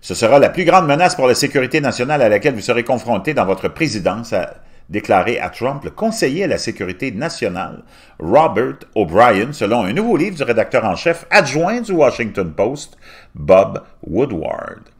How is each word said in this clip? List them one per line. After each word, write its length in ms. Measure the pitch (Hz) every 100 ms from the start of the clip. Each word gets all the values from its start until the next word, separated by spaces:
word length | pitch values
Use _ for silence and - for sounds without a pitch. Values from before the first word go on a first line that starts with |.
| -
« 0 |
Ce 100 | 92
sera 220 | 113 139
la 120 | 113
plus 160 | - 170
grande 200 | 180 160
menace 300 | 143 180 -
pour 120 | 131
la 60 |
sécurité 460 | 117 139 143 131 156
nationale 420 | 143 113 123 151
à 60 | 117
laquelle 280 | 104 147 120
vous 40 |
serez 240 | 98 117
confronté 500 | 117 123 117 110 -
dans 120 | 139 95
votre 240 | 95 95
présidence », 640 | - 110 110 92 101 117
a 220 | 98 85 - - - -
déclaré 500 | 101 - 101 90 120
à 100 | 90
Trump 320 | - 120 143 87
le 60 |
conseiller 520 | - 220 220 147 147
à 40 | 190
la 100 | 98
sécurité 560 | - 104 92 92 135
nationale, 720 | 104 156 - 107 87 87 64 - - - _
Robert 600 | 80 123 160 190 131 135 - -
O'Brien, 580 | 95 151 120 98 120
selon 320 | 147 104 120 95
un 80 |
nouveau 240 | 127 226 180
livre 180 | 190 180
du 80 |
rédacteur 400 | 127 110 101 131
en 140 | 110 87
chef 280 | 170 165 -
adjoint 500 | 202 151 139 170 240
du 140 | 214
Washington 580 | 180 135 - 113 95 87
Post, 460 | 78 104 143 - _ - - -
Bob 480 | - 73 92 98 - - - -
Woodward. 760 | 87 139 92 76 - - - - _